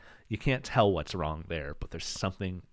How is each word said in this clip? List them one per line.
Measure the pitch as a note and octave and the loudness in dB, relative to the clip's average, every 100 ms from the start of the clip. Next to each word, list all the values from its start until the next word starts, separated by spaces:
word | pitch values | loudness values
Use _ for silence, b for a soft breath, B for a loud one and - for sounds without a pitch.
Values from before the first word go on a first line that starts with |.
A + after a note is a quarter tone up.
| b b b | b b b
You | A2 | -2
can't | - C3 | 0 0
tell | - C3 G#2 | 2 6 6
what's | F2 D2+ | 6 0
wrong | F#2 D2+ D#2 D#2+ | -2 -2 -2 -4
there, | E2 C#2+ D#2 | -6 -6 -8
but | - | -8
there's | E2+ - | -8 -8
something | - G2 - F#2+ F2+ - | -4 -4 -2 -6 -6 -12